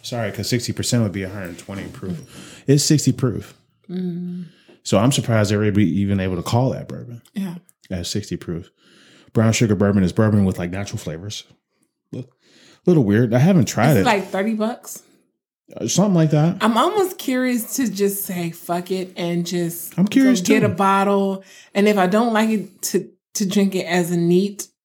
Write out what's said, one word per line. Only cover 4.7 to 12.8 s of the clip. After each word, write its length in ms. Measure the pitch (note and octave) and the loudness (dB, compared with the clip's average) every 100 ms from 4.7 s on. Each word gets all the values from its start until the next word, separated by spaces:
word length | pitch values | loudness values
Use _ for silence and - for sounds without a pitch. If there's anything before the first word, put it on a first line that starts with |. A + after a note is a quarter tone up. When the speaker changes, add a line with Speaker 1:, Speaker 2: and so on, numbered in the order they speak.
| _ | _
Speaker 1:
So 160 | - G2 | -2 2
I'm 120 | A#2+ | 2
surprised 400 | C#3 - A2+ G2+ | 0 0 2 2
they 60 | G#2 | 2
were 80 | |
even 560 | G#2+ G2 F#2 F2 G2 G2 | 2 2 2 2 0 0
able 160 | F#2 F2 | 0 -4
to 60 | |
call 280 | E2+ A#2 C3 | 0 0 0
that 160 | E2+ - | -4 -10
bourbon 340 | - A#2+ A#2 _ | -14 -14 -16 _
Speaker 2:
Yeah. 220 | G#3 F#3+ F3 _ _ _ | -8 -8 -10 _ _ _
Speaker 1:
at 160 | F2+ F2 | -8 -6
sixty 300 | G#2+ - F2 | -8 -6 -10
proof. 340 | - E2 - _ _ _ _ _ _ | -8 -10 -10 _ _ _ _ _ _
Brown 200 | A#2+ A2+ | 2 2
sugar 220 | G#2+ A#2 | 4 2
bourbon 280 | G2 G2+ G2+ | 4 4 4
is 80 | F2+ | 2
bourbon 320 | - G#2+ G#2 | 2 4 4
with, 140 | F#2+ F#2 | 2 0
like, 120 | F2 | -6
natural 280 | F#2+ G2+ G#2+ | -6 -8 -8
flavors. 460 | - D#2+ G2+ - - _ _ _ _ _ _ | -10 -10 -12 -14 -16 _ _ _ _ _ _
Li-, 140 | - - _ _ _ _ _ | -14 -14 _ _ _ _ _